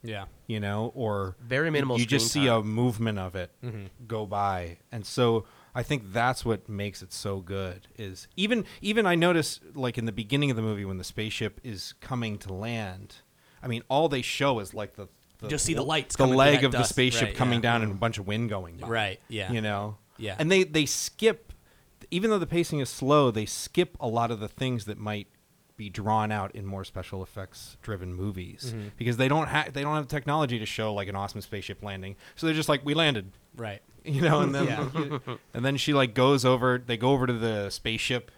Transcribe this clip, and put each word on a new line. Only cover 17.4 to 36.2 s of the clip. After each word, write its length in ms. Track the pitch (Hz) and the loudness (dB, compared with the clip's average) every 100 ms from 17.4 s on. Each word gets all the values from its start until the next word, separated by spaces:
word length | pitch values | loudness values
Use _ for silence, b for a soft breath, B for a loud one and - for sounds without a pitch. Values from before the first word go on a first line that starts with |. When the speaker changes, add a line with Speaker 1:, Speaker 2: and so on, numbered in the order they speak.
| 127 120 | 2 4
Speaker 1:
yeah. 140 | 117 | 4
Speaker 2:
down 100 | 117 | 2
and 100 | 107 | 2
a 20 | |
bunch 240 | 98 117 107 | 0 -2 -2
of 80 | 98 | -2
wind 220 | 107 117 | -2 -2
going 300 | 104 87 87 | -4 -8 -10
by. 100 | 85 | -4
Speaker 1:
Right, 320 | 113 104 95 _ | 0 -2 -4 _
yeah. 240 | 110 95 | -6 -2
Speaker 2:
You 80 | 117 | -2
know? 380 | 107 101 104 107 _ - | 0 -2 -4 -10 _ -10
Speaker 1:
Yeah. 200 | 110 92 | -8 -2
Speaker 2:
And 120 | 156 | 4
they, 140 | 190 | 4
they 220 | 180 156 143 | 4 2 0
skip, 680 | - - - 220 220 - - _ b b _ - | -2 -6 2 2 2 -8 -20 _ b b _ -6
even 200 | 175 220 | -2 2
though 80 | 208 | 0
the 80 | 165 | 2
pacing 320 | 170 170 151 | 0 0 0
is 80 | 127 | -4
slow, 420 | - 131 147 135 | -2 4 6 6
they 160 | 110 107 | 2 -4
skip 500 | - - - 175 - | -6 -4 0 0 -2
a 80 | 127 | -2
lot 220 | 113 117 | 0 0
of 100 | 113 | -2
the 80 | 104 | -6
things 380 | - 131 120 101 | -4 -2 -2 -4
that 120 | 101 | -8
might 300 | 107 104 101 _ _ _ _ - | -6 -6 -8 _ _ _ _ -14
be 120 | 104 | -10
drawn 420 | 92 104 110 107 | -4 2 2 2
out 240 | 107 98 | -2 -4
in 120 | - 98 | -6 -8
more 180 | 98 | -8
special 380 | 95 98 90 95 | -8 -10 -10 -10
effects 560 | 92 - 95 - - - | -10 -12 -14 -14 -18 -16
driven 320 | - 101 90 | -10 -8 -6
movies 600 | 90 98 92 90 107 127 113 | -4 -4 -4 -10 -12 -10 -8
Speaker 1:
Mm-hmm. 120 | 104 - | -10 -4
Speaker 2:
because 180 | 120 117 | -2 2
they 120 | 131 | 4
don't 180 | 151 143 | 4 2
ha-, 200 | 147 147 | 0 -2
they 80 | 143 | -4
don't 120 | 143 | -2
have 140 | 156 139 | -2 -2
technology 500 | 147 135 151 143 120 | -4 0 0 2 0
to 80 | 107 | -4
show, 260 | - 110 | -2 -2
like, 140 | 101 98 | -2 -4
an 60 | 98 | -4
awesome 240 | 98 110 | -6 -8
spaceship 420 | - 104 - 101 | -10 -10 -10 -10
landing. 340 | 104 98 95 98 B | -10 -8 -10 -14 B
So 120 | - 165 | -4 0
they're 80 | 156 | 0
just 120 | 151 | 2
like, 160 | 147 | 0
"We 80 | 143 | 2
landed." 360 | 151 160 120 95 - _ | 2 2 2 -4 -16 _
Speaker 1:
Right. 260 | - 113 98 _ | -10 -10 -10 _
Speaker 2:
<laughs> 40 | - | -18
You 200 | - 139 | -4 2
know, 180 | 160 147 | 4 4
and 140 | 143 | 4
then 100 | 139 143 | 2 0
Speaker 1:
Yeah. 520 | 135 139 156 143 143 - 120 _ | 0 -2 -4 -4 -4 -6 -12 _
Speaker 2:
and 100 | - | -2
then 140 | 127 139 | -2 0
she, 160 | - | 2
like, 220 | 143 127 | 4 4
goes 320 | 107 | 6